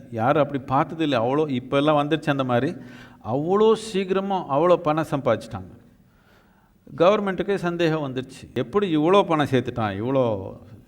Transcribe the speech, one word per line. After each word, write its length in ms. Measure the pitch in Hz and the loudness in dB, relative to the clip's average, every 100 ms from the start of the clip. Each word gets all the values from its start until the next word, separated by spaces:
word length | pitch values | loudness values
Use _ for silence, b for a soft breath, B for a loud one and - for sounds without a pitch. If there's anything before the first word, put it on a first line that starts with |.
| - | -10
யாரும் 320 | 117 117 151 | -2 2 2
அப்படி 200 | 139 139 | 2 -2
பார்த்ததில்லை. 560 | - 131 160 156 156 127 | -2 0 0 -2 -2 0
அவ்வளோ, 420 | 117 143 156 123 | 0 0 0 -2
இப்பெல்லாம் 380 | 131 139 147 151 | -2 0 2 2
வந்துருச்சு 300 | 143 156 151 | 2 -2 -2
அந்த 140 | 139 | -2
மாதிரி. 320 | 127 120 139 190 B B B B - | 0 0 0 -4 B B B B -6
அவ்வளோ 440 | 131 160 202 220 | -4 0 4 4
சீக்கிரமா 840 | 214 - 185 190 185 196 190 139 139 | 2 0 -4 0 -2 -2 -4 0 2
அவ்வளோ 180 | 175 170 | 4 4
பணம் 300 | 151 156 156 | 2 0 -2
சம்பாதிச்சிட்டாங்க. 640 | 147 123 110 - 95 92 - - _ _ b b b b b b b - 135 | -2 0 0 -2 -12 -14 -18 -20 _ _ b b b b b b b -10 0
கவர்மெண்ட்டுக்கே 580 | 170 214 202 180 175 | 2 4 0 -4 -2
சந்தேகம் 600 | 196 175 170 170 156 139 | -2 -2 0 0 0 -4
வந்துருச்சு, 400 | 127 127 - - | -6 -8 -12 -10
எப்படி 420 | - 143 202 202 156 | -6 -2 -2 0 2
இவ்வளோ 260 | 156 202 | 4 4
பணம் 260 | 185 156 139 | 4 2 2
சேர்த்துட்டான், 520 | 131 123 120 107 98 | 0 0 -2 -4 -4
இவ்வளோ, 500 | 117 135 123 101 98 - - - | -2 0 2 0 -6 -14 -18 -20